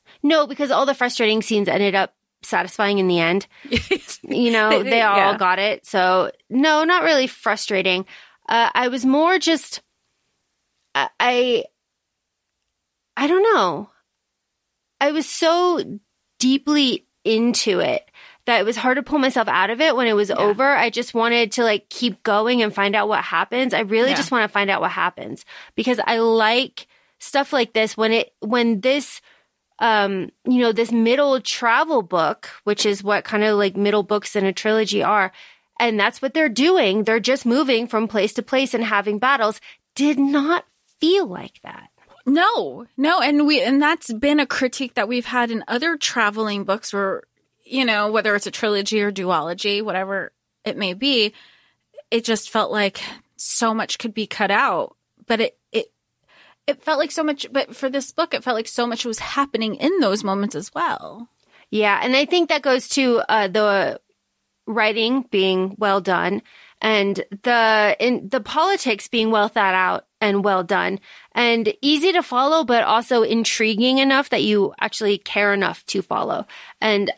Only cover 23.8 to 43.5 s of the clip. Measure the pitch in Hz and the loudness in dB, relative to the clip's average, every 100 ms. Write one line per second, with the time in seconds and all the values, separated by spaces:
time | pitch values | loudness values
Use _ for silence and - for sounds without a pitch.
23.8 | 208 220 247 285 220 247 214 202 196 196 | 0 0 2 0 0 0 0 0 0 0
24.8 | 185 180 175 - - - - - - - | -2 -2 -4 -4 -12 -12 -14 -20 -12 -6
25.8 | 226 247 - 226 226 226 214 240 262 - | -2 -2 0 0 2 2 2 2 -2 -8
26.8 | - _ _ _ - 269 277 285 226 226 | -20 _ _ _ -4 -2 0 0 0 0
27.8 | 220 - 220 226 - _ 214 240 233 214 | -2 0 0 0 -2 _ -4 0 2 0
28.8 | 254 285 254 - - _ _ _ _ - | 0 0 -2 -10 -16 _ _ _ _ -2
29.8 | 233 214 202 196 170 - - 254 240 226 | 2 2 2 -2 -6 -6 0 2 2 2
30.8 | 226 233 226 262 285 262 - - 240 233 | 0 2 2 4 2 0 -2 -2 2 2
31.8 | 320 285 175 180 160 - - - - 208 | 2 0 0 0 0 -2 -10 -8 -4 0
32.8 | 214 196 196 202 - 214 214 208 202 196 | 0 0 0 -2 0 0 2 2 0 0
33.8 | 202 208 202 208 208 208 190 185 220 220 | 0 2 0 -2 -2 -2 -2 0 0 0
34.8 | 208 202 - 208 190 - - _ _ - | 0 0 0 2 0 -4 -20 _ _ -2
35.8 | 240 220 208 - 269 320 311 214 302 370 | 0 2 0 0 -4 0 0 2 2 4
36.8 | 220 202 214 220 208 269 240 247 277 233 | 2 2 0 0 0 0 2 0 2 0
37.8 | 233 220 220 220 202 - - 262 269 233 | 0 -2 -2 0 -2 -2 -2 -2 0 -2
38.8 | 226 208 202 208 254 277 214 214 - - | -2 -2 -2 -2 0 2 0 -2 -12 -20
39.8 | _ - 285 269 277 285 285 349 - _ | _ -2 0 2 2 0 0 -2 -4 _
40.8 | _ - 311 392 294 180 - - - - | _ -2 2 2 0 -6 -14 -18 -20 -20
41.8 | - _ _ - - 294 381 480 165 131 | -20 _ _ -8 0 2 2 0 -4 -8
42.8 | 233 - 285 359 269 294 294 | -12 -2 0 2 2 2 4